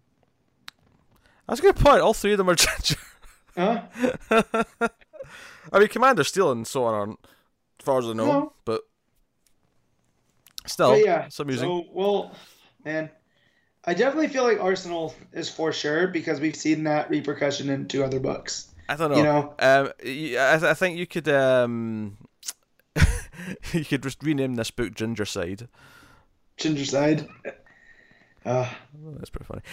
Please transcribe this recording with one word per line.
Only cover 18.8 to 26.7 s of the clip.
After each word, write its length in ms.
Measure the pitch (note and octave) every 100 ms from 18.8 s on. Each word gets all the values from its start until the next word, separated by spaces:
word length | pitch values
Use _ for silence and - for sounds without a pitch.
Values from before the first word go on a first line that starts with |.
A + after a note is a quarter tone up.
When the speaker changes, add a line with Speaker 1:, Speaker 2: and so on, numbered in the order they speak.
| -
Speaker 1:
I 60 | C#3+
don't 160 | D#3+
know. 60 | C#3+
Speaker 2:
You 60 |
know? 160 | D3+ D3 C#3+ -
Speaker 1:
Um, 320 | C3+ C3+ C#3 -
y-, 320 | - C3+ D#3 A#2+
I, 180 | C3+ D#3+
th-, 40 |
I 100 | D#3+
think 240 | D#3 F#3 E3+
you 100 | F3
could, 200 | - D3+
um, 880 | C#3 C3 C3 A#2+ A#2 A2+ A2 G#2+ G2+ - _ - - _ _ _ -
<laughs> 20 | - - - - F3+ F#3+ -
you 120 | E3+ D3
could 180 | C#3+
just 180 | C3+ -
rename 320 | C#3+ D3 C3+ B2
this 160 | A2+
book 220 | - A2+
Gingerside. 760 | F2 A2 A2+ G#2 - F2 G2+ A#2+ _ - - - _ _ _ _ _
Speaker 2:
Gingerside. 720 | D#3+